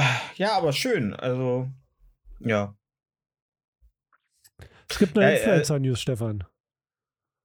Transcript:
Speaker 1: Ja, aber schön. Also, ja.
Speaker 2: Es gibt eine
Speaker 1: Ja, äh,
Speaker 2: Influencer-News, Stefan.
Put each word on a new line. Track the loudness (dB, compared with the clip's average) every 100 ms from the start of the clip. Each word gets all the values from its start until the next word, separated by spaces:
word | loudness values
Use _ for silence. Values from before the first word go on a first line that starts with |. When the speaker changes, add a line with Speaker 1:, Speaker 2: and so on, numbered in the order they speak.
| 0 0 -6 -4
Speaker 1:
Ja, | 0 2
aber | 0
schön. | 0 0 0 -2
Also, | -4 -4 -2 0 -2 -4 -10 _ _ _ _ -20 -8
ja. | -2 0 -2 -8 _ _ _ _ _ _ _ _ _ _ _ _ _ _ _ _ _ -20 -20 -20 -6
Speaker 2:
Es | 0
gibt | 2 4
eine | 4
Speaker 1:
Ja, |
äh, | 4
Speaker 2:
Influencer-News, | 4 2 2 0 0 -2
Stefan. | -2 -4 -4 -6 -10 _ _ _ _ _ _ _ _ _